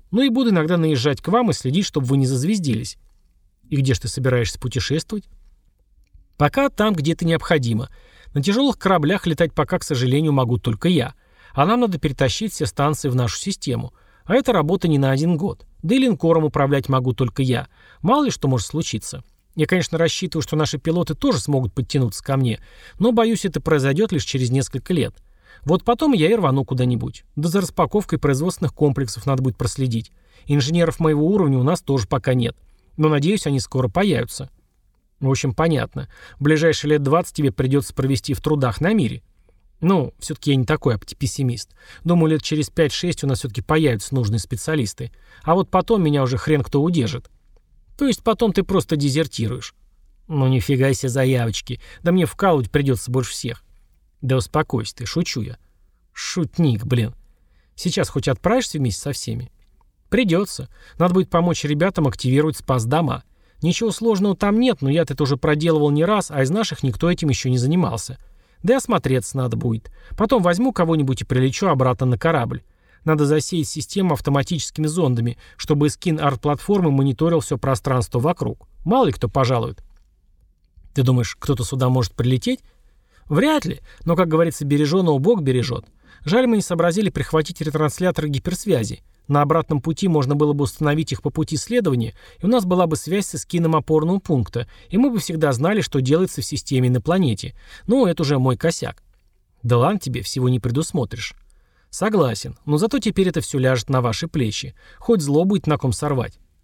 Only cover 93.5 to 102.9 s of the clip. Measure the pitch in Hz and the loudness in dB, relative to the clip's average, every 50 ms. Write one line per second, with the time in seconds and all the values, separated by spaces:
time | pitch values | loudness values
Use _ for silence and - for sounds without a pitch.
93.5 | 185 170 165 160 160 151 - - 156 151 151 170 190 190 - - 151 127 104 - | -2 0 2 2 2 0 0 2 2 2 2 2 -2 -2 0 0 0 0 0 -2
94.5 | - 117 - - - - - - 175 214 262 285 233 190 - - 165 156 160 143 | -4 -8 -8 -8 -14 -20 -12 -4 0 2 2 2 2 -2 -4 -4 -2 0 0 0
95.5 | 127 113 147 180 214 208 - - - 139 127 127 147 170 185 180 - 147 - - | 2 2 0 0 2 0 -2 0 -2 0 2 2 2 2 2 0 -4 -8 -8 -6
96.5 | 151 - - - 135 131 127 123 123 127 - 156 175 190 180 123 104 - - - | -8 -8 -6 -2 0 2 2 2 2 0 0 0 2 2 2 0 0 -2 -6 -12
97.5 | - - - - - - - 180 233 277 240 175 165 - 156 139 147 131 127 131 | -14 -16 -20 -20 -20 -10 -2 0 2 4 4 2 2 0 0 0 2 2 2 2
98.5 | 123 - - 170 160 - - 113 - - _ _ _ _ _ _ _ _ _ _ | 0 2 0 -2 -2 -2 -6 -10 -10 -14 _ _ _ _ _ _ _ _ _ _
99.5 | _ _ - 113 120 117 127 170 214 190 - 131 120 123 - - - 131 127 127 | _ _ -2 0 2 4 4 2 0 -2 -4 -6 -6 -6 -6 -6 -4 0 0 2
100.5 | 127 120 - 120 120 147 160 - - 156 117 - 123 120 98 - - - _ _ | 0 0 0 -2 -2 -2 -2 -2 -2 -4 -4 -4 -6 -10 -10 -12 -14 -16 _ _
101.5 | _ _ _ _ _ _ _ - - - 185 220 214 190 143 120 107 - - 131 | _ _ _ _ _ _ _ -16 -8 -4 -2 0 2 2 2 2 0 -6 -10 -12
102.5 | - _ - 147 147 151 208 226 | -14 _ -4 -2 0 0 0 0